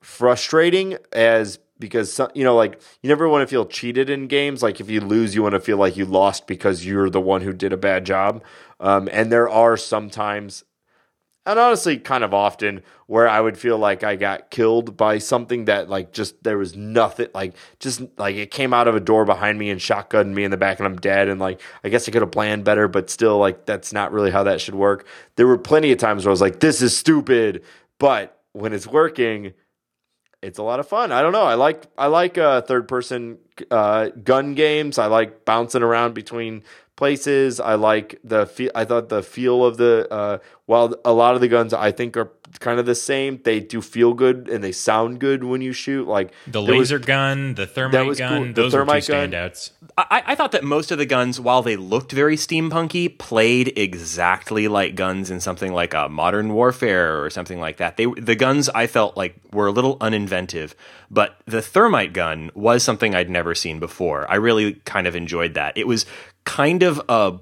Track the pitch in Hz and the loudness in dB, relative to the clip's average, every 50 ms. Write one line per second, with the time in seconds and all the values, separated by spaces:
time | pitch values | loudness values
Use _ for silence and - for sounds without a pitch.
0 | _ - - - 117 123 123 117 - - - 160 165 175 170 190 190 190 185 - | _ -20 -8 2 2 4 4 2 0 0 2 2 4 4 2 2 0 -2 -8 -10
1 | _ _ - 113 113 117 113 113 107 101 92 - _ _ _ _ - 101 - 117 | _ _ 0 4 4 6 6 4 2 -2 -6 -16 _ _ _ _ -14 -4 -2 -2
2 | 107 95 - - 131 120 - 143 135 127 120 117 110 104 - - _ - _ _ | -2 -2 -2 -4 -4 -4 -2 0 2 4 6 4 4 2 -2 -10 _ -20 _ _
3 | - 131 147 147 165 165 151 143 135 131 139 123 107 - - - - 120 120 127 | 0 0 0 2 4 2 2 2 2 0 0 -2 -2 -2 -6 -10 -8 -4 -2 -2
4 | 135 131 143 139 135 127 143 139 143 143 139 127 123 110 101 - 104 101 110 110 | -2 -2 -2 -6 -6 -4 -2 -2 -2 -2 -4 -2 -2 -2 -2 -4 -10 -4 -4 -4
5 | 101 98 107 113 113 107 95 107 107 104 101 95 - - 104 98 101 95 87 98 | -2 0 0 2 0 0 0 0 0 0 0 -2 -2 0 0 2 2 0 0 -2
6 | 98 95 92 92 98 101 95 - _ - 98 90 - 101 95 82 85 92 98 101 | -6 0 2 2 2 2 0 -2 _ -10 -12 -2 -2 -2 -2 -2 -6 -6 -2 -2
7 | 98 95 85 95 92 95 95 92 92 98 92 90 98 98 95 92 95 98 95 92 | -2 0 0 -2 0 0 -2 -2 -2 -6 -8 -6 -4 -4 -4 -2 0 0 0 -2
8 | 95 98 95 95 95 101 110 113 - - - - - - - _ - 98 98 98 | -2 -2 -2 0 0 0 -2 -4 -12 -20 -20 -20 -20 -20 -20 _ 0 2 2 2
9 | 98 - - 107 110 113 117 117 117 104 98 110 117 117 113 113 - - 117 107 | 0 -2 -2 -2 0 2 4 4 4 4 4 4 4 4 4 2 -2 -4 -4 -4
10 | 107 101 - 110 104 104 104 104 104 101 98 - _ _ _ _ _ _ _ _ | -4 -8 -8 -6 -6 -4 -6 -6 -8 -12 -16 -18 _ _ _ _ _ _ _ _
11 | _ _ _ _ _ _ _ _ _ 180 208 226 240 247 233 - - 175 151 120 | _ _ _ _ _ _ _ _ _ 0 2 4 4 4 4 2 0 -2 -2 -2
12 | - - 135 127 113 98 98 101 101 104 - - 110 104 101 92 - _ _ _ | -2 -2 -2 0 0 2 2 2 2 2 0 -2 -4 -4 -4 -6 -14 _ _ _
13 | _ _ 104 113 117 117 107 107 110 110 101 - - 120 117 110 107 104 98 92 | _ _ 2 4 4 6 4 2 2 0 -2 -2 -2 -2 0 2 2 0 0 0
14 | - 107 101 92 101 98 95 - - _ - - 117 110 113 117 117 113 101 - | -2 -4 -2 -2 -2 -4 -4 -6 -10 _ -2 0 2 4 4 2 0 -2 -2 0
15 | 110 107 107 107 107 - 131 120 120 113 123 120 113 107 101 101 87 85 98 95 | 0 2 2 0 0 -2 -2 -2 0 -2 -6 -4 0 0 0 0 0 -4 -6 -6
16 | 92 87 _ 113 104 - - _ _ 113 107 101 98 90 85 101 104 107 110 117 | -6 -8 _ -8 -8 -8 -8 _ _ -4 -2 -2 -4 -4 -6 -12 -12 -2 2 2
17 | 113 101 - - 120 - _ 95 98 92 - - - - _ _ - 135 123 120 | 2 2 0 -6 -8 -6 _ -8 -8 -8 -10 -16 -20 -20 _ _ -8 -8 -8 -8
18 | 127 - _ - 101 101 98 104 104 101 - - 135 127 127 120 120 117 113 107 | -10 -16 _ -8 -6 -6 -6 -6 -8 -10 -4 -4 0 2 2 4 4 4 2 0
19 | 92 92 110 110 107 101 101 87 104 104 107 107 104 104 101 90 - - 110 101 | 2 2 4 4 4 2 2 2 2 -2 -2 -2 -4 -6 -6 -6 -2 -2 -2 -4
20 | - _ - 110 101 98 98 101 101 98 98 92 95 98 95 - 101 95 92 90 | -2 _ 2 2 2 2 0 -2 -2 -2 0 0 0 -2 0 -2 -4 -4 -4 -2
21 | - 101 95 98 98 98 98 95 95 95 95 - - - - - - 107 107 117 | -2 0 2 2 2 0 0 -2 -4 -6 -6 -8 -14 -20 -20 -10 -6 0 0 0
22 | - - 104 117 107 92 - 107 107 107 104 104 101 101 104 104 107 101 90 98 | 0 2 0 0 0 0 -2 -2 -2 -2 -2 0 2 2 4 4 2 2 0 -2
23 | 90 - - - 113 110 104 101 101 98 92 - _ - 104 95 - - - 104 | -4 -4 -4 2 2 4 4 4 2 2 0 -2 _ -6 -6 -6 -8 -8 -6 -4
24 | 101 73 80 107 104 95 90 98 98 98 95 - - - 101 98 98 101 101 98 | -4 -4 -2 -2 0 0 2 2 2 2 0 -2 -4 -8 -4 0 2 2 2 0
25 | - - - - - _ _ - 127 127 123 117 - - 151 156 156 147 127 - | -4 -18 -20 -20 -20 _ _ 4 6 6 6 4 4 2 2 4 4 4 2 2
26 | - 110 107 101 92 101 98 90 98 98 92 - - 160 147 - 127 117 - - | 2 0 0 0 2 2 2 4 4 2 2 2 2 2 2 2 0 0 0 0
27 | - - 160 151 - - 127 117 113 104 92 87 _ - - _ _ _ _ _ | 2 2 2 2 4 2 2 2 2 0 -2 -6 _ -18 -20 _ _ _ _ _
28 | 139 139 131 107 98 - _ _ _ _ _ 104 101 113 107 101 98 104 120 151 | 2 2 2 2 -2 -8 _ _ _ _ _ -8 -6 -6 -6 -6 -8 0 2 2
29 | 160 160 160 - 123 113 110 104 101 98 90 _ _ _ _ _ _ _ _ _ | 2 2 2 -2 -2 -2 -2 -6 -10 -14 -16 _ _ _ _ _ _ _ _ _
30 | _ _ _ _ _ _ _ _ - 98 90 - 107 110 120 131 143 - 202 220 | _ _ _ _ _ _ _ _ -18 -16 -12 -8 -6 -4 -4 -4 -4 -4 -2 -2
31 | 240 196 127 123 143 165 185 220 202 147 117 117 135 151 156 160 - _ _ - | -2 0 0 2 2 2 2 2 2 2 2 4 2 2 2 0 -12 _ _ -2
32 | 135 143 156 170 175 180 175 180 165 147 135 127 120 - 131 123 117 - 131 123 | 0 2 2 2 2 0 0 2 2 4 4 2 0 0 -2 -2 0 -2 -4 -4
33 | 123 - 131 120 120 117 117 - _ _ _ - - _ 123 113 107 104 107 110 | -4 -6 -8 -8 -8 -12 -14 -18 _ _ _ -20 -6 _ 2 2 4 4 2 2
34 | 110 104 - 120 98 107 131 135 139 143 143 139 156 151 151 151 151 147 135 - | 0 -2 -4 -8 2 2 2 2 2 -2 0 0 2 2 2 0 -2 -2 -2 0
35 | 110 107 110 113 113 110 - _ _ - 110 117 120 117 - 123 120 117 117 117 | 0 2 4 2 2 0 -6 _ _ 0 0 0 0 -2 -2 0 2 2 2 2
36 | 117 117 113 110 104 - 120 117 117 113 110 107 104 - - - _ _ _ - | 0 0 -2 -8 -14 -10 -10 -8 -8 -8 -10 -12 -16 -20 -20 -20 _ _ _ -2
37 | 143 139 143 139 143 147 143 135 135 135 117 120 - 110 110 107 107 107 107 107 | 0 0 0 -2 -2 0 2 2 2 2 0 -2 -2 0 0 2 4 2 2 2
38 | 104 104 - - _ - 113 107 104 98 - - 127 127 - 113 113 110 120 117 | -2 -8 -20 -20 _ -2 0 0 0 0 -4 -6 -6 -6 -4 -4 -2 0 0 -2
39 | 117 - 110 104 95 - - - 127 127 123 123 123 120 117 113 120 120 117 113 | -2 -2 -4 -4 -4 -6 -10 -4 0 2 2 4 4 2 2 2 2 4 4 2
40 | 110 - 107 107 104 104 101 95 - - _ _ _ - 113 117 120 113 117 - | 0 -2 -4 -4 -4 -4 -4 -6 -10 -18 _ _ _ 2 4 4 4 2 0 -2
41 | - 120 117 113 117 120 123 127 123 120 117 117 113 110 113 - 107 104 98 - | 0 2 4 6 6 4 4 4 2 4 4 2 2 0 -2 0 0 -2 0 -2
42 | 123 120 117 117 110 - _ _ _ - - - - 123 117 120 120 120 120 120 | -6 -6 -4 -6 -6 -6 _ _ _ -20 -20 -10 -6 -2 -2 0 0 0 -2 -2
43 | - - 139 135 135 139 135 123 _ 120 113 107 107 - - 113 107 - - 117 | -2 -4 -4 -2 -2 -4 -6 -4 _ -2 -2 -2 -4 -8 -10 -10 -10 -8 0 2
44 | 120 120 120 120 131 127 131 127 123 - 117 110 98 95 92 - - - 107 110 | 2 2 4 4 2 2 2 0 -4 -8 -8 -6 -6 -6 -8 -4 -2 0 0 0
45 | 113 117 123 123 135 139 135 135 123 127 127 131 131 131 127 - - - 139 135 | 0 -2 -4 -4 -2 -2 -2 -2 -2 -4 -4 -4 -4 -6 -8 -8 -6 -6 -6 -4
46 | 127 - 107 101 95 92 _ - - 139 120 107 104 110 120 127 131 127 143 143 | -2 -2 -2 -2 -2 -4 _ -20 -18 -8 -6 -4 0 2 2 2 2 2 0 -4
47 | 127 - 135 139 139 135 139 139 139 135 127 - 98 - - 135 131 131 131 131 | -2 -2 0 0 0 0 -2 -4 -4 -6 -6 -6 -8 -6 -4 -6 -2 0 2 0
48 | 131 135 143 131 127 127 127 127 127 123 113 113 113 127 - 139 139 143 147 147 | 2 0 -2 -4 -4 -4 -4 -4 -4 -4 -2 0 0 2 2 0 2 2 0 0
49 | 147 - 147 143 143 139 90 85 87 90 - - - - _ _ - - _ - | 0 -2 -2 -2 -2 -4 -6 -6 -8 -8 -10 -14 -18 -18 _ _ -20 -6 _ -2
50 | 180 - 202 196 - - 190 - 311 269 - 170 139 139 143 151 151 - 175 147 | 0 2 0 -2 0 -2 -2 -2 -2 -2 -2 -2 -2 0 -2 -2 -2 -4 -4 -4
51 | 147 123 135 127 123 123 120 131 123 123 123 127 117 120 110 95 95 92 104 123 | -2 0 0 0 0 -2 -4 -4 0 2 2 2 2 0 -4 -4 -4 -2 -2 -2
52 | 131 127 135 135 143 151 156 151 - - 165 160 160 160 156 165 165 156 - 175 | -2 -4 -2 0 2 2 2 0 -2 -4 -4 -4 -2 -2 -2 -4 -4 -2 -2 -2
53 | 175 175 - _ - - 120 113 110 113 123 127 127 131 - 104 104 95 90 87 | -2 -2 -6 _ -12 -2 2 2 4 4 4 2 2 0 -2 -2 -4 -4 -4 -8
54 | 82 80 80 85 87 87 92 95 - - 110 107 107 107 104 101 95 - 92 92 | -10 -10 -4 -2 0 0 0 0 -4 -4 -2 0 0 2 2 0 0 0 -2 -4
55 | 95 92 92 95 95 92 92 90 90 98 90 - 98 95 92 87 85 85 - 78 | -4 -4 -4 -4 -6 -6 -8 -8 -6 -8 -6 -6 -6 -4 -2 -2 -2 -2 -2 -4
56 | 73 69 76 78 80 87 98 104 107 110 107 107 120 127 123 - 131 113 95 90 | -4 -4 -4 -2 -2 0 0 0 -2 -2 0 2 2 2 2 0 -2 0 2 2
57 | 87 82 78 76 71 76 - 92 87 85 92 87 82 78 76 - 90 87 - - | 2 0 0 -4 -4 -6 -8 -10 -10 -10 -10 -8 -8 -10 -6 -4 -6 -6 -2 -2
58 | 113 123 120 - 117 110 117 107 131 131 135 147 139 - - 110 117 110 - 120 | -2 -2 -2 -4 -2 -2 0 2 2 2 2 2 0 0 0 0 -2 0 2 0
59 | 107 101 - 98 95 87 90 _ _ _ - 104 104 101 101 120 123 135 139 135 | 0 0 -2 -6 -6 -6 -8 _ _ _ -2 0 0 2 2 2 0 0 0 -2
60 | 110 110 110 104 104 92 95 90 92 87 - 85 78 76 - _ - - - - | -2 -2 -2 -2 -4 -4 -4 -6 -6 -6 -8 -10 -10 -12 -14 _ -20 -20 -20 -20
61 | _ _ - 104 104 - - _ _ - 110 113 110 - - 190 220 233 190 123 | _ _ 0 0 0 0 -2 _ _ -6 -6 -6 -6 0 2 4 4 4 4 2
62 | 98 82 85 92 85 82 78 80 78 82 _ 98 104 117 120 123 - - 117 101 | 0 -2 -4 -4 -4 -4 -4 -6 -10 -12 _ -2 2 4 4 4 2 0 0 0
63 | 117 110 98 90 90 85 92 87 85 85 85 - - 85 78 80 80 82 - - | 0 0 0 0 -2 0 -2 -4 -2 -2 -4 -4 -6 -8 -8 -8 -10 -10 -6 -4
64 | 92 85 76 71 71 - 87 101 107 120 117 110 107 104 101 - _ - - 101 | -4 -2 -2 -4 -4 -2 -2 0 2 2 2 2 2 0 -4 -6 _ -6 -4 -2
65 | 90 90 85 87 85 82 85 85 85 82 76 78 73 73 - - 107 113 120 110 | -2 -2 -4 -4 -8 -6 -4 -4 -4 -4 -4 -4 -6 -6 -6 -6 -2 -2 -2 -2
66 | - - - - - - _ _ _ - - - 143 147 175 185 185 180 151 147 | -2 -8 -10 -20 -20 -20 _ _ _ -8 -2 0 0 2 4 4 2 2 2 0
67 | - - 120 113 104 95 90 92 | -2 0 2 2 2 0 -2 -6